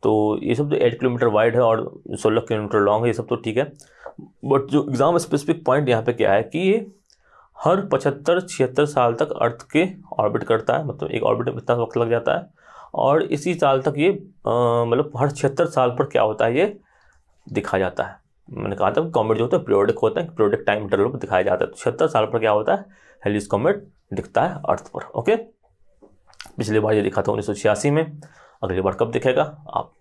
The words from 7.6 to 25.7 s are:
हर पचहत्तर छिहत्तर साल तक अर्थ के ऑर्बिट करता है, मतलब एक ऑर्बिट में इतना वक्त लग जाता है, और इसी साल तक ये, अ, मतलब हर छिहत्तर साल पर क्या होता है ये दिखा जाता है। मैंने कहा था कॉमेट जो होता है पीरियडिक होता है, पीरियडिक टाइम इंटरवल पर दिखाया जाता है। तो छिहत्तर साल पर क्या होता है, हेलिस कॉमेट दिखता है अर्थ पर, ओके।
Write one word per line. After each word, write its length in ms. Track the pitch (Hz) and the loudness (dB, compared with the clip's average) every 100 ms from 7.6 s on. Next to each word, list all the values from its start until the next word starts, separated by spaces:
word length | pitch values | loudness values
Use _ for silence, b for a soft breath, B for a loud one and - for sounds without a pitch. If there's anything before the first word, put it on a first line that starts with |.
हर 220 | 160 180 - | 0 2 2
पचहत्तर 540 | 139 143 139 147 175 | 0 0 -2 0 0
छिहत्तर 440 | 185 - 127 127 | -2 -2 0 2
साल 300 | 147 147 120 | 0 2 2
तक 140 | 117 151 | 2 -2
अर्थ 360 | - 117 - - | 0 -2 -2 -2
के 180 | 151 185 - - - | 0 0 -4 -10 -2
ऑर्बिट 260 | 107 117 | 0 0
करता 320 | - 113 - 131 | 0 0 2 -2
है, 100 | 151 | -2
मतलब 240 | - - | -6 -6
एक 120 | - | -2
ऑर्बिट 240 | 113 113 120 | 0 0 -2
में 100 | 123 | -6
इतना 200 | - 120 | -2 0
वक्त 200 | 117 117 | 0 0
लग 140 | 117 | 0
जाता 280 | 117 120 151 | 0 0 -2
है, 80 | 175 B B B B | -4 B B B B
और 280 | - 131 156 | -2 2 2
इसी 320 | - 143 160 | 0 -2 -2
साल 260 | 170 147 135 | 0 2 2
तक 120 | 139 139 | 0 0
ये, 120 | 165 202 - _ 113 | 0 0 -8 _ -2
अ, 380 | 117 120 117 117 | 0 2 2 2
मतलब 260 | 117 147 120 | 0 0 0
हर 120 | 139 | -2
छिहत्तर 360 | - 139 143 165 | 0 -2 0 -2
साल 240 | - 127 | 2 0
पर 140 | 120 | 0
क्या 180 | 127 - | -2 2
होता 220 | 110 107 | 0 2
है 120 | 110 127 | 0 2
ये 240 | 202 202 b b b b _ _ - | 0 -2 b b b b _ _ -6
दिखा 260 | 104 98 95 | -6 -2 0
जाता 260 | 92 - | 0 -2
है। 120 | - - _ _ - | -6 -8 _ _ -18
मैंने 260 | - 104 98 | -8 -6 -2
कहा 140 | 98 | 0
था 200 | 123 165 | 0 0
कॉमेट 280 | 143 110 110 | 0 2 0
जो 60 | |
होता 120 | 117 180 | 2 0
है 80 | |
पीरियडिक 340 | - 101 101 110 | 2 2 2 2
होता 220 | 110 - | 0 0
है, 60 | - | -6
पीरियडिक 380 | - 104 104 - | 0 2 2 0
टाइम 160 | 107 | -2
इंटरवल 300 | 101 98 107 | 0 0 0
पर 60 | 123 | 0
दिखाया 240 | - 92 | 0 0
जाता 220 | 95 92 | 2 0
है। 60 | - | -2
तो 60 | - | -4
छिहत्तर 300 | - 117 160 | -6 0 0
साल 180 | 123 | 2
पर 140 | 110 117 | 0 0
क्या 120 | 110 | 2
होता 220 | 104 110 | 2 2
है, 120 | 196 - b b b | -2 -2 b b b
हेलिस 220 | 104 104 101 | -2 -2 -2
कॉमेट 420 | 104 143 202 - _ _ | 0 0 -2 -6 _ _
दिखता 300 | 95 - - | -10 -4 0
है 200 | 160 - - | 0 -4 -4
अर्थ 200 | - - | -4 -4
पर, 120 | - - | -14 -8
ओके। 220 | - 117 226 - _ _ | -4 0 0 -2 _ _